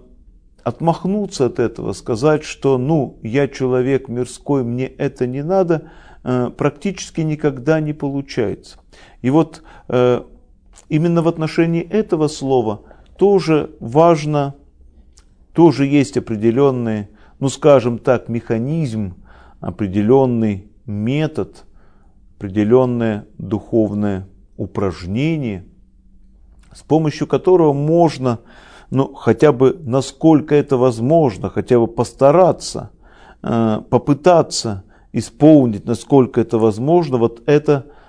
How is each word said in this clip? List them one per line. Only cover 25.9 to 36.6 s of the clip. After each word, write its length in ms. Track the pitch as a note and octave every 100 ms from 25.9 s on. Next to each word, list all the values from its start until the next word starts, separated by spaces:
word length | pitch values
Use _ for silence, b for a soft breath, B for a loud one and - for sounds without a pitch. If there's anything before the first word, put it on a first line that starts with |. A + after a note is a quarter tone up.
| _ _ - - _ _ - -
с 80 | -
помощью 460 | - D#3 D#3 - D3+
которого 460 | F3+ F#3 F3+ D#3
можно, 640 | C#3 D3+ E3+ E3+ C3 B2+ A2+ B B B B B
ну, 220 | B2+ C3+
хотя 380 | - - A2 D3+
бы, 260 | B2 C3+ -
насколько 720 | A2+ C3 B2+ - D#3+ D3+ G#2 D3
это 220 | - C3
возможно, 720 | B2+ A2+ B2 E3 C#3+ F#2 G2
хотя 300 | G#2+ G2 B2
бы 80 | A2+
постараться, 1040 | - A#2 - C3+ E3 F3 - - - - _ b b b b
э, 380 | - A#2 A2+ G#2+ -
попытаться 920 | B2 - C#3+ F3+ E3 C#3 - A#2 G2 - b b
исполнить, 760 | A#2 - - D3+ D3+ B2 G2+ -
насколько 540 | A2+ - C#3 A#2+ B2
это 180 | A2
возможно, 600 | A2+